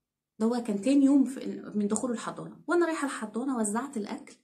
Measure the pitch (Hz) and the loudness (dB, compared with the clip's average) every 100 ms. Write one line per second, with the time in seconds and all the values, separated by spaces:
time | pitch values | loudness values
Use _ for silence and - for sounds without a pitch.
0 | _ _ _ - 220 247 233 196 247 285 | _ _ _ -2 0 0 -2 -2 4 6
1 | 269 285 240 - 196 196 214 208 208 220 | 8 6 4 -2 -8 -8 -6 -2 0 0
2 | 247 226 170 165 165 - - 349 330 320 | -2 -4 -6 -8 -12 -10 0 2 2 0
3 | 277 - 214 226 269 240 208 226 269 220 | -4 -4 -6 -4 -2 0 0 -2 -4 -6
4 | 202 - - - | -8 -10 -14 -20